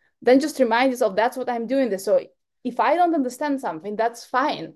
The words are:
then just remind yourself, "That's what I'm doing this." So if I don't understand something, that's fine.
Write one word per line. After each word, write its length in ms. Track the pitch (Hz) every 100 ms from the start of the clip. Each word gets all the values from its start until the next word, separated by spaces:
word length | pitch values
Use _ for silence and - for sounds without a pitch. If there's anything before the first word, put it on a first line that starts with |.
| _ _
then 180 | 233 269
just 200 | 302 285
remind 320 | 240 233 269
yourself, 240 | 247 220 190
"That's 220 | 240 262
what 120 | 247
I'm 180 | 233 226
doing 220 | 269 247
this." 160 | 190 214
So 140 | 190 - _ _ _
if 160 | 254 240
I 160 | 226 330
don't 200 | 349 320
understand 440 | 247 240 302 269
something, 360 | 196 160 196 208
that's 300 | 233 233 -
fine. 500 | 254 285 160 160